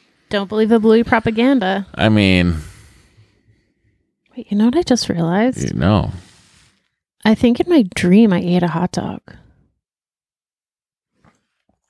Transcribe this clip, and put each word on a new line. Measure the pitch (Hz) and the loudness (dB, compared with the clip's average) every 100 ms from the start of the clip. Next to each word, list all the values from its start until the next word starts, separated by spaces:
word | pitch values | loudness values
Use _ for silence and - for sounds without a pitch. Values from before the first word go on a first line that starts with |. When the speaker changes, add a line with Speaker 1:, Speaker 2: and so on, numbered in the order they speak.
| _ _ _ | _ _ _
Speaker 1:
Don't | 202 196 | -6 -4
believe | 214 214 | -2 2
the | 226 | 2
Bluey | 220 226 | 4 2
propaganda. | 233 226 233 220 254 269 190 196 190 - | 2 -2 -2 0 0 0 0 -4 -6 -2
Speaker 2:
I | 110 | 2
mean, | 107 95 92 87 80 78 - - _ _ _ _ _ _ _ _ _ _ _ _ _ _ - | 2 4 2 2 -2 -8 -20 -20 _ _ _ _ _ _ _ _ _ _ _ _ _ _ -20
Speaker 1:
Wait, | - | -6
you | 202 | -2
know | 233 | 0
what | 302 | 0
I | |
just | - 240 - | 0 -2 -2
realized? | 170 165 185 247 - 58 | -4 -2 -2 -2 -4 -6
Speaker 2:
You | 57 | -2
know. | 85 104 - 87 - _ _ _ _ _ _ _ _ _ 214 | 0 0 -2 -8 -16 _ _ _ _ _ _ _ _ _ -2
Speaker 1:
I | 214 | 2
think | 240 240 | 2 0
in | - | 0
my | 339 190 | 2 0
dream | - 180 196 226 | -2 2 4 4
I | 175 | 2
ate | 175 180 | -2 -2
a | 175 | -2
hot | 165 180 | -2 -4
dog. | - - - - - _ _ _ _ _ _ _ _ _ _ _ _ _ _ _ _ _ _ _ _ _ _ _ _ | -6 -8 -10 -18 -20 _ _ _ _ _ _ _ _ _ _ _ _ _ _ _ _ _ _ _ _ _ _ _ _